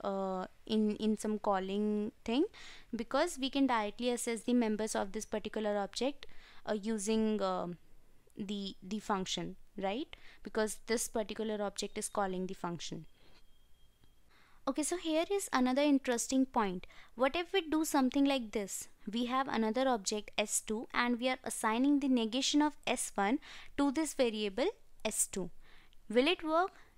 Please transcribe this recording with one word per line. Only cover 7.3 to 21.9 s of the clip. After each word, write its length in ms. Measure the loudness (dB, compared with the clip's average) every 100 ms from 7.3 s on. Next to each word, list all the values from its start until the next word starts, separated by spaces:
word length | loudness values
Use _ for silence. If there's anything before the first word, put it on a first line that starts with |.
| 2
uh, 260 | 0 0 -4 -8 -14 -20 -20 -20 -16 -10
the, 380 | -6 -6 -6 -10
the 180 | -8 -6
function, 580 | -2 -2 -2 -4 -6 -10 -14 -4
right? 380 | -2 -2 -6 -12 -18 -14
Because 340 | -4 0 0 -2 -2
this 220 | -2 0
particular 520 | -2 -4 -4 -4 -2
object 360 | -4 -4 -6 -6
is 100 | -4
calling 400 | -2 -2 -2 -4
the 60 |
function. 520 | -4 -6 -6 -6 -10 -12 -20 -20 -20 -20 -20 -20 -20 -20 _ -20 -20 -20 -20 -20 -8 -4
Okay, 180 | -2
so 120 | 0 -2
here 300 | 2 2 2
is 200 | 0 2
another 300 | 2 4 4
interesting 640 | 6 4 2 -2 2 2 2
point. 420 | 2 0 -2 -8 -16 -14 0
What 200 | 2 2
if 160 | 0
we 80 | 0
do 240 | 2 0
something 400 | 2 4 4 4
like 300 | 4 2 0
this? 340 | -4 -4 -6 -12 -12 -6
We 140 | -2 0
have 240 | 0 0
another 400 | 2 2 2 2
object 420 | 2 0 -4 -2 -2
S 240 | 0 -2
two 260 | -2 -4 -2
and 260 | 0 2 2
we 80 | 0
are 100 | -2
assigning 560 | -4 -2 0 4 4